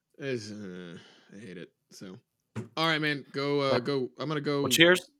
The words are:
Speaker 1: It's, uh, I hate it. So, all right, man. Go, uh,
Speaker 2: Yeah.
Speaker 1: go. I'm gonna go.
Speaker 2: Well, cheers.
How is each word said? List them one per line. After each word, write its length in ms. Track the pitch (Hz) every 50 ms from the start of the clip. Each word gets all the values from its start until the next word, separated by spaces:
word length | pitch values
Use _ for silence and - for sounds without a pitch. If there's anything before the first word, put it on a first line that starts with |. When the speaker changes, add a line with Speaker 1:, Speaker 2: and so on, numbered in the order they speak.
| _ _ _ -
Speaker 1:
It's, 320 | 143 139 131 120 104 104
uh, 480 | 104 107 104 95 90 90 90 87 85 - - - - - _ _ -
I 40 | 202
hate 180 | - 92 87 90
it. 140 | 82 - _ _ _ _
So, 280 | - - 107 98 92 117 - _ _ _ _ _ - - 113 - -
all 100 | - 160
right, 140 | 165 160 151
man. 240 | 151 151 147 139 127 - -
Go, 280 | 139 139 143 143 143
uh, 120 | 139 139 131
Speaker 2:
Yeah. 60 | 127
Speaker 1:
go. 300 | 120 139 143 139 127 120 - -
I'm 100 | 123 147
gonna 120 | 156 147
go. 220 | 143 147 147 143 143
Speaker 2:
Well, 80 | 139
cheers. 300 | 127 - 165 175 180 180 - - _ _